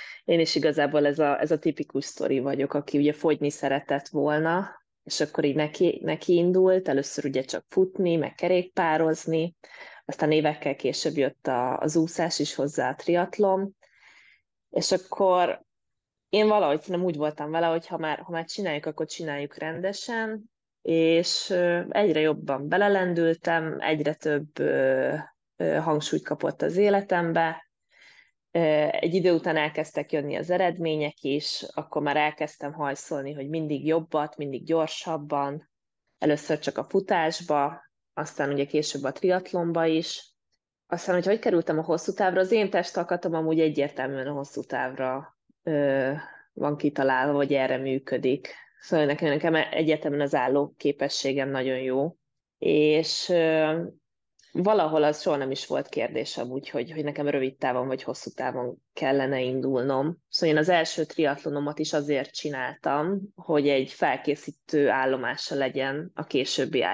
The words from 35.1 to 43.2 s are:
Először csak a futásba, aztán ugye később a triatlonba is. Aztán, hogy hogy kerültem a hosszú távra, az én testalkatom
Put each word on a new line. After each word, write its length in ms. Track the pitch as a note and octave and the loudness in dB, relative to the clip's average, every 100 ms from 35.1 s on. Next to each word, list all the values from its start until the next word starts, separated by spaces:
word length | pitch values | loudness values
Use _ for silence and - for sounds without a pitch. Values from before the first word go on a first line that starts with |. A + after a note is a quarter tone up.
| D#3 D3 C#3+ C#3 D3 - _ _ _ _ _ | -6 -4 -2 -2 -6 -12 _ _ _ _ _
Először 420 | D3+ D3 - D3+ | 0 0 0 -4
csak 180 | - - | -2 -6
a 100 | - | -2
futásba, 920 | F#3+ F#3+ F3+ D#3+ E3 F3 D3 C#3+ D#3+ - _ _ | -2 2 2 0 -2 -2 0 0 -4 -18 _ _
aztán 380 | - E3 - C#3 | -8 -6 -4 -2
ugye 140 | C#3+ C#3 | -2 0
később 380 | D3+ D3+ C#3 | 0 -2 -4
a 80 | C#3 | -6
triatlonba 720 | - F#3 F#3 F#3 F3+ E3+ E3 D#3+ | 0 2 2 0 -2 0 0 2
is. 500 | D#3+ E3+ - - _ _ _ _ _ _ | 0 -2 -10 -16 _ _ _ _ _ _
Aztán, 280 | F3 - F3+ | -4 0 2
hogy 100 | F3+ | 2
hogy 140 | A3 | 2
kerültem 400 | - F3 F3 D#3 | 2 2 2 0
a 40 | |
hosszú 300 | E3 F3 - | 0 -2 -2
távra, 260 | F#3+ F#3 F#3 | 0 2 2
az 120 | F#3 | 4
én 180 | A3 G3 | 2 2
testalkatom 640 | G#3 A3 F#3 E3+ F3+ | 0 -2 -4 -2 -2